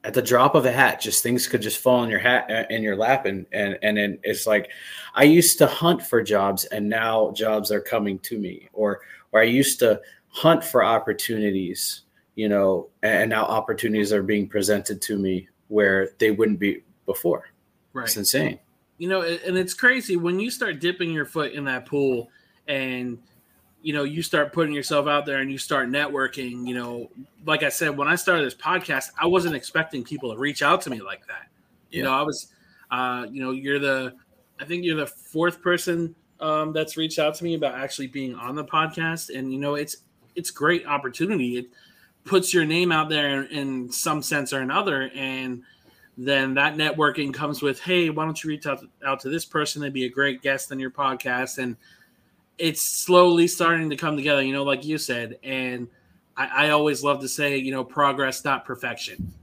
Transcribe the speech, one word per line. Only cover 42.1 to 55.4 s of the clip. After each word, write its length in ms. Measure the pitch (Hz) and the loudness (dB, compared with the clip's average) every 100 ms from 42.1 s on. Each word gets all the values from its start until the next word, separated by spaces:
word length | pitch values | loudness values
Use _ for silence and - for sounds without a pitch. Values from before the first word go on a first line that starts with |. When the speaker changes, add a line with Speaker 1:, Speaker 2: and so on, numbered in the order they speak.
| _ | _
Speaker 2:
puts 320 | - 190 185 180 | 0 0 4 2
your 100 | 156 | 2
name 260 | 165 180 | 2 2
out 160 | 160 156 | 2 2
there 360 | 151 143 139 | 0 2 0
in, 40 | 135 | -4
in 400 | 147 139 131 123 | -6 -4 -4 -6
some 320 | - 165 156 | -4 -2 -2
sense 280 | - 147 135 | -2 -2 -2
or 100 | 139 | -4
another. 500 | 131 165 202 139 131 | -2 0 0 -2 -4
And 480 | 139 135 131 131 123 - _ _ _ _ - | -6 -6 -6 -6 -10 -14 _ _ _ _ -8
then 380 | 127 139 135 135 | 0 0 2 2
that 200 | 151 151 | 0 2
networking 560 | 156 156 147 156 143 | -2 2 0 0 -6
comes 300 | 131 147 143 | -4 -6 -2
with, 180 | 147 127 | -4 -4
"Hey, 300 | 175 180 165 | -2 0 0
why 160 | 151 156 | -2 -4
don't 160 | 156 | -6
you 60 | 156 | -8
reach 160 | 151 147 | -8 -6
out 140 | 135 | -8
to, 80 | - _ 139 | -10 _ -6
out 140 | 135 | -4
to 100 | 135 | -4
this 160 | 165 - | -6 -4
person? 360 | 156 147 147 | -4 -4 -4
They'd 120 | 143 | -6
be 120 | 135 127 | -4 -4
a 40 | |
great 320 | 131 139 127 | 0 -2 0
guest 300 | 139 135 - | -2 -2 -4
on 80 | 135 | -8
your 100 | 131 | -8
podcast." 680 | 135 139 127 131 123 131 - | -2 -2 -2 -4 -4 -4 -6
And 160 | 127 113 _ _ _ _ _ _ _ - | -6 -8 _ _ _ _ _ _ _ -4
it's 240 | 165 160 | -4 -2
slowly 640 | - - - 180 180 170 170 | -4 -4 6 8 8 6 4
starting 420 | - 165 165 156 | 4 2 2 -2
to 80 | 139 | -4
come 180 | 160 147 | -2 -2
together, 260 | 143 143 | 2 2
you 120 | 135 | 2
know, 100 | 139 | -2
like 220 | 139 135 151 | -2 -2 -2
you 120 | 156 | -6
said. 400 | - 120 113 - | -4 -6 -6 -12